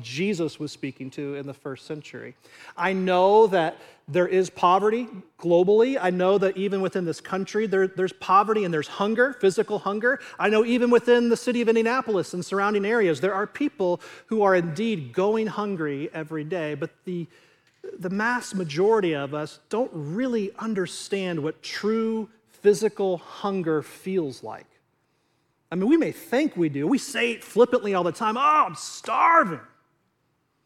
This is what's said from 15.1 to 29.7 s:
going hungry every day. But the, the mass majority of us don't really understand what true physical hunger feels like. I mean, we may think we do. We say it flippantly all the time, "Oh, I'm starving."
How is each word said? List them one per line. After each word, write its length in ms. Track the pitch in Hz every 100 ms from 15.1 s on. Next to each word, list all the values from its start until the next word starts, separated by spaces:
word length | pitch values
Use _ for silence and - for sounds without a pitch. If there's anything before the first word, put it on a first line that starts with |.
going 360 | 120 196 226 220
hungry 640 | 208 208 185 151 139 147
every 300 | 160 156 160
day. 300 | 151 180 151
But 160 | 143 160 _ -
the, 200 | 175 165 _ _ _ _ _ - -
the 120 | 180
mass 440 | 196 226 247 -
majority 640 | 196 170 143 202 226 180 147
of 180 | 139
us 240 | 151 156 - -
don't 220 | 214 262
really 600 | 170 143 190 262 233 202 -
understand 800 | 220 202 175 - - 196 185 165
what 180 | 147 -
true 680 | - - 202 226 226 220 214 _ _
physical 720 | _ 202 202 214 - 196 170
hunger 640 | - - 202 196 165 156
feels 640 | - - 190 190 147 120
like. 220 | 110 95 - _ _ _ _ _ _ _ _ _ -
I 40 |
mean, 160 | 175 202
we 80 | 330
may 140 | 202
think 440 | - - 240 311 185
we 140 | 160
do. 160 | 139 156
We 100 | 262
say 360 | - 226 240
it 120 | 226
flippantly 480 | - 202 240 247 208
all 100 | 190
the 80 | 175
time, 280 | - 220 226
"Oh, 260 | 285 302 214
I'm 80 |
starving." 880 | 156 - - - 254 349 330 233 143 -